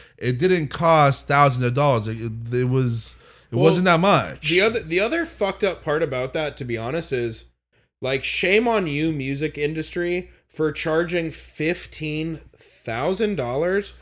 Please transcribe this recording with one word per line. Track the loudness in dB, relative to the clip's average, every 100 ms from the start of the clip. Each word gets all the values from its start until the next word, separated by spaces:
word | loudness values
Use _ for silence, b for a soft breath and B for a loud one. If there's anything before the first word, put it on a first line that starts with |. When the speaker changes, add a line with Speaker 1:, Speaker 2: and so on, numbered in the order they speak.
| b _
Speaker 1:
it | -4 0
didn't | 2 2 0
cost | 0 4 6 6 4 2
thousands | 4 4 4 0
of | 2
dollars. | 2 2 0
It, | -6
it, | -8 -8 -4 -2
it | 0
was, | 2 0 -2 -6 -12 b b b
it | 2
Speaker 2:
Well, | 4
Speaker 1:
wasn't | 6 4
that | 4
much. | 6 4 2 -6 0
Speaker 2:
the | 2
other, | 2 0
the | -2 0
other | 0 -2 -4
fucked | -2 -4 0
up | -2 -2 -2
part | -2
about | 0 -2 -4 -4
that, | -6 -6
to | -6
be | -6
honest, | -4 -6 -4
is, | -4 -4 -6 -14 _ _ _ _ _
like, | -4 -4 -2
shame | -2 2 2 2
on | 0 0
you, | -2 -2
music | -2 -4 -4 -4 -2
industry, | -4 -4 -6 -6 -4 -4 -6 b _
for | -4 -2
charging | -2 -2 0 0 -2 -4
fifteen | -8 -12 -4 -2 -4 -6 -10 -8 -6 -6 -8 -14 _
thousand | -20 -14 -8 -4 -2 0 -2 -2
dollars | -2 -2 0 -2 -4 b